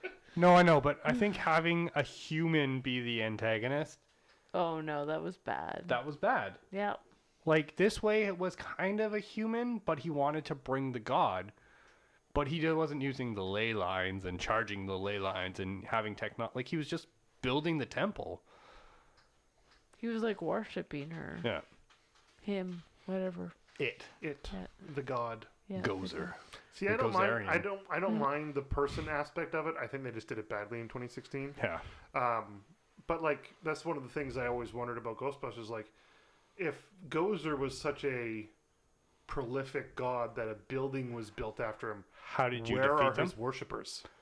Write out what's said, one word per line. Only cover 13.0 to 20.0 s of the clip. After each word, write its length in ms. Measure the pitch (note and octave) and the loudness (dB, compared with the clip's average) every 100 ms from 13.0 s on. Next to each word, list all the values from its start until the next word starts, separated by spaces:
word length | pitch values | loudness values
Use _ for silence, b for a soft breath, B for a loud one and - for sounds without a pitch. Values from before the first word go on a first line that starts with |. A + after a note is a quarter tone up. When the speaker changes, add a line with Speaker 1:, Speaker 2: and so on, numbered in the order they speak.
Speaker 1:
using 320 | C#3 C3+ B2 G#2 | -2 -2 -2 -2
the 80 | |
ley 300 | F#2+ G2+ A2+ G#2+ | 0 0 2 2
lines 500 | F2+ F#2+ F#2 F#2+ F#2 | 2 2 0 0 -4
and 140 | F2+ | -4
charging 480 | - A2+ G#2 G2+ F#2+ | 2 2 2 -4 -4
the 100 | F#2+ | -2
ley 220 | G2 G2+ | -2 -2
lines 400 | F#2+ F#2+ F#2 F#2 | -2 -2 -4 -4
and 260 | F#2+ G2 - | -4 -4 -2
having 300 | A2+ G#2+ G2+ | 0 0 -4
techno-, 340 | G#2+ - A2+ B2+ | -8 -4 -6 -4
like, 120 | B2+ | -4
he 80 | E3 | -4
was 100 | C#3+ | -4
just 180 | E3 - _ _ - | -6 -8 _ _ -6
building 340 | B2+ C#3 E3 D#3+ | 0 0 2 0
the 80 | A#2+ | -2
temple. 560 | - G3 - - F2 _ B B B B B B B B _ _ _ _ _ _ | -2 -2 -2 -8 -10 _ B B B B B B B B _ _ _ _ _ _
Speaker 2:
He 100 | - | -8